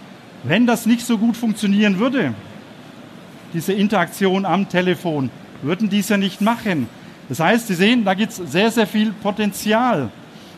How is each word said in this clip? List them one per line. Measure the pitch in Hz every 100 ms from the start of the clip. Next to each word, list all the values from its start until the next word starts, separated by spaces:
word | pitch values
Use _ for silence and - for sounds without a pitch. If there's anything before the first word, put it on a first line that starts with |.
| - - - -
Wenn | 120 180 240
das | 226 214
nicht | 233
so | - 226
gut | 233 220
funktionieren | 233 202 208 202 214 185
würde, | 254 262 151 104 - - - - - - - - - - -
diese | 170 156
Interaktion | 202 202 202 170 - 196 190 196
am | 170 190
Telefon, | 180 180 175 175 151 131 - - -
würden | 131 180 214
die | 202
es | 190
ja | 202
nicht | 196 -
machen. | 208 226 214 170 117 - - - -
Das | 127
heißt, | 160 233 233
Sie |
sehen, | 170 196 247
da | 196
gibt's | 190 220 -
sehr, | 175 147 226
sehr | 233 208
viel | 214 214
Potenzial | 180 202 214 214 - 214 214 247 190 117 - - - -